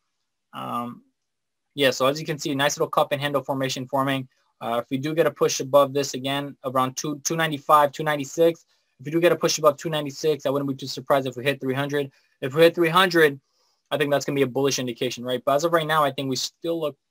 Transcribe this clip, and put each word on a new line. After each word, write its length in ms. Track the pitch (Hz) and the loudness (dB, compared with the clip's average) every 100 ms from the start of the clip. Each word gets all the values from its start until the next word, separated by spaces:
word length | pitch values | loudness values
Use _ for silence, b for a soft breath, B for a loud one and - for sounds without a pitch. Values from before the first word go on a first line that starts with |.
| _ _ _ _ _ | _ _ _ _ _
Um, 500 | 131 127 120 120 - _ _ _ _ _ _ _ 147 | -12 -8 -6 -8 -12 _ _ _ _ _ _ _ 2
yeah, 160 | 135 | 2
so 160 | 127 131 | 4 0
as 120 | 151 | 0
you 60 | 160 | -4
can 140 | 147 | -6
see, 160 | 160 139 | -4 0
nice 220 | 147 160 | 0 0
little 120 | 147 | 0
cup 220 | 160 147 | 0 0
and 100 | 139 | 0
handle 220 | 143 143 | -2 -2
formation 420 | 139 135 131 135 127 | -2 -4 -4 -4 -4
forming. 400 | 139 139 135 135 _ _ _ | -2 0 -2 -6 _ _ _
Uh, 200 | 113 120 | -4 -4
if 60 | - | -2
we 80 | 135 | -4
do 160 | 151 | -2
get 140 | 165 151 | 0 0
a 40 | |
push 280 | - 160 - | 2 0 0
above 340 | 135 143 135 | 2 4 4
this 220 | 139 139 127 | 0 -4 -6
again, 400 | 135 139 143 - | -4 -4 -6 -10
around 340 | 131 131 127 131 | -4 -2 -2 -4
two, 220 | 156 143 | -8 -6
two 120 | - 165 | -4 -2
ninety-five, 560 | 160 139 - 151 143 | -2 -2 4 6 6
two 120 | - | 0
ninety-six, 600 | 156 147 131 165 170 165 _ _ _ _ | -4 -4 -4 2 2 2 _ _ _ _
if 60 | 139 | -4
we 60 | |
do 80 | 165 | 2
get 120 | 170 | 4
a 40 | 160 | 4
push 240 | 165 - | 0 2
above 180 | 151 139 | 2 2
two 120 | 165 | -4
ninety-six, 560 | 151 143 139 156 147 139 | -4 -6 -4 -2 -2 -2
I 40 | |
wouldn't 200 | 139 139 | -2 -4
be 60 | 131 | -6
too 120 | 131 | -8
surprised 400 | - 131 139 131 | -8 0 0 0
if 80 | 120 | -4
we 80 | |
hit 180 | 139 135 | -4 -2
three 140 | 131 131 | -4 -4
hundred. 340 | 143 143 139 - _ _ | -4 -4 -6 -12 _ _
If 140 | 139 147 | -4 4
we 80 | |
hit 100 | 170 | 4
three 160 | 170 165 | 6 2
hundred, 500 | 180 190 165 151 139 _ _ _ _ _ | 4 4 4 4 2 _ _ _ _ _
I 60 | 143 | -2
think 120 | 143 | 0
that's 140 | 139 | 0
gonna 140 | 147 139 | 0 0
be 60 | |
a 40 | 131 | 0
bullish 320 | 135 139 139 | 0 0 -2
indication, 460 | 127 117 127 120 123 | -4 -4 -6 -6 -6
right? 180 | 127 143 | -4 0
But 100 | 139 | 0
as 80 | 170 | 2
of 80 | |
right 120 | 165 156 | 0 2
now, 180 | 156 | 2
I 80 | 143 | 2
think 180 | 135 135 | 0 -4
we 80 | 127 | -4
still 420 | - - 165 165 | -6 -8 -6 -4
look 180 | 151 - _ | -6 -8 _